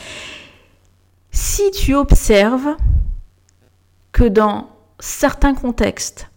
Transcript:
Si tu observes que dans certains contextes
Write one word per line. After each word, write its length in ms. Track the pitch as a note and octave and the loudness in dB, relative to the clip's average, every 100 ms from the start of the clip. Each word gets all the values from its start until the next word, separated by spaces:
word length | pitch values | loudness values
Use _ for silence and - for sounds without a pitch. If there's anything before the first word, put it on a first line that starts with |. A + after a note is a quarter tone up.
| - - - - - _ _ _ _ _ _ _ _ | -18 -18 -18 -20 -20 _ _ _ _ _ _ _ _
Si 400 | - - - G4+ | -4 -2 -2 -2
tu 240 | G4 - C#4+ | 0 0 2
observes 800 | C#4 - - G#3 G#3 B3+ D4 D#4 - - - - - _ _ _ _ _ _ _ _ | 4 4 6 4 4 0 -2 -2 0 0 0 -8 -14 _ _ _ _ _ _ _ _
que 120 | - | 2
dans 460 | A#3+ G#3 G#3+ G#3 - _ _ - | 2 4 0 -2 -12 _ _ -18
certains 540 | - - C#4+ - C#4+ | -14 -2 -2 2 0
contextes 760 | C4+ B3 A3+ G2 - - - - | 0 -4 -2 -2 -4 -10 -14 -20